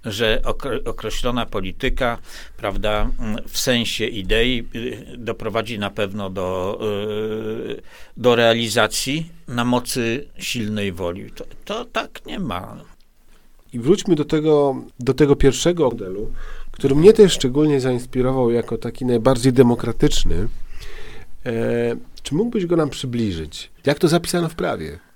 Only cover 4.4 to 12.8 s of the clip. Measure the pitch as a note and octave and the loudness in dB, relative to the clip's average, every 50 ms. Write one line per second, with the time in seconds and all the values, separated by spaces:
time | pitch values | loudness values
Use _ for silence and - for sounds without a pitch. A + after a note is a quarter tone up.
4.4 | A#2 B2+ B2+ A#2 A2+ - - A#2 A2+ B2 A2 G#2+ - - C3 B2 A2+ A2 G#2+ - | 2 2 0 -2 -4 -6 -8 -8 -8 -8 -10 -10 -14 -16 -14 -10 -8 -8 -8 -6
5.4 | - A2 G2 A2 G#2+ G#2 A#2+ G2+ G2+ G2 G2 - G#2 G2 G2 G#2+ G2+ F#2+ F#2 G2+ | -6 -4 -4 -4 -4 -4 -6 -6 -6 -6 -2 -4 -4 -4 -4 -8 -8 -6 -6 -4
6.4 | F#2 F#2 F#2+ F#2 F2+ F#2+ G#2+ - A2+ G#2+ G#2 G2+ G#2 G#2+ G#2+ G#2+ G#2+ A2 G#2+ A2 | -4 -2 -2 -2 -2 -4 -4 -4 -4 -4 -4 -2 -4 -4 -4 -4 -4 -4 -6 -6
7.4 | G#2+ G#2+ A2 A#2+ B2+ A2+ A#2 - - - - - - - - - G#2 B2 A#2+ A2+ | -6 -6 -8 -8 -8 -8 -10 -10 -12 -18 -18 -18 -20 -16 -12 2 4 4 6 6
8.4 | A#2 A2+ A2+ A#2 A#2 A2 G2+ A#2 G#2+ G#2+ - - - C3+ C#3+ D#3+ D#3+ E3 - - | 6 4 4 4 0 0 2 2 2 2 0 -4 -4 -2 -4 -4 -6 -8 -14 -18
9.4 | - - B2 A#2+ A#2+ B2 B2 B2 A#2+ - - C3 A#2 A2+ A2+ C3+ - - - - | -14 -8 -4 -2 0 2 0 0 0 -2 -4 -2 -2 -2 -2 -4 -6 -10 -14 -10
10.4 | - - - B2 G#2+ G#2 G#2+ G#2 G2+ G2 F2 F2 F#2 F2 F2 G2 G#2 - - - | -8 -6 -6 -4 -4 -4 -4 -2 -4 -4 -4 -4 -6 -6 -6 -6 -12 -14 -14 -14
11.4 | - - - - - - G3+ A3+ B3 - - A3 B3 - - - - - - A#3 | -14 -14 -14 -16 -10 -8 -8 -8 -8 -6 -6 -6 -6 -6 -14 -18 -14 -12 -10 -8
12.4 | F#3+ C3 F2+ F2+ G2+ A2+ A2+ - | -6 -6 -6 -6 -8 -10 -16 -18